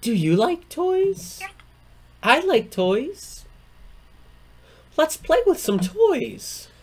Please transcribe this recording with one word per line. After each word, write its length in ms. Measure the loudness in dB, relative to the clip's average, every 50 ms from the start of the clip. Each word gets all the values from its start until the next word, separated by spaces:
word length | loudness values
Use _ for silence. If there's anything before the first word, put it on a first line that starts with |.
Do 140 | -2 0 0
you 220 | 2 2 2 4
like 320 | 4 4 2 0 -2 -6 -12
toys? 720 | -6 -4 -2 0 2 2 2 0 0 -4 -8 -16 -16 -14 -14 -16 -16 -18 -20 -20 -20 _ -20 -20 -20 -20 -20 -20 -20 -6
I 180 | 2 2 2 4
like 300 | 4 2 2 2 0 -2
toys. 720 | -4 -2 0 0 0 0 -2 -6 -10 -14 -16 -18 -18 -20 -20 -20 -20 -20 -20 -20 -20 -20 -20 -20 -20 -20 -20 -20 -20 -20 -20 -20 -20 -20 -20 -20 -20 -20 -20 -20 -20 -20 -20 -16 0
Let's 200 | 0 0 0 0
play 220 | -8 -2 0 2 2 4
with 120 | 2 2 0
some 200 | 0 -2 0 0
toys. 880 | 0 -2 0 2 4 4 4 2 -2 -6 -10 -12 -14 -14 -14 -14 -16 -20 -20 _